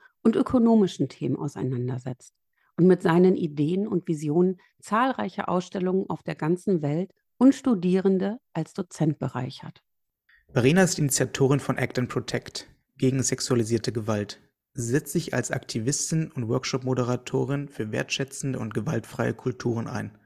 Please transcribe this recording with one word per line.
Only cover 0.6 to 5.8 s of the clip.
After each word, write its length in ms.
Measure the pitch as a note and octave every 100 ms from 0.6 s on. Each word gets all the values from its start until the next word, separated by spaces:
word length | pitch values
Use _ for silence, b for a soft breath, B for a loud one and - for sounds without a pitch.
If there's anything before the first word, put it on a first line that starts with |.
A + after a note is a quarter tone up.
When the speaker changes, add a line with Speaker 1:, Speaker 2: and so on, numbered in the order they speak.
| A#3 A3+ F#3 - C3+
Speaker 1:
Themen 260 | - D3 D3
auseinandersetzt 1000 | D3 F#3+ C3 C3 B2 B2+ C3 B2 - _ _ _ _ -
und 80 | F3+
mit 160 | F3+
seinen 340 | F3+ E3 F#3 G3
Ideen 520 | E3 D3 D3 F#3 A3
und 200 | F#3 -
Visionen 520 | D#3 D3+ D#3 F#3 F#3 b b
zahlreiche 680 | - G#3+ C4 B3 G3+ - -
Ausstellungen 600 | F3+ - G3+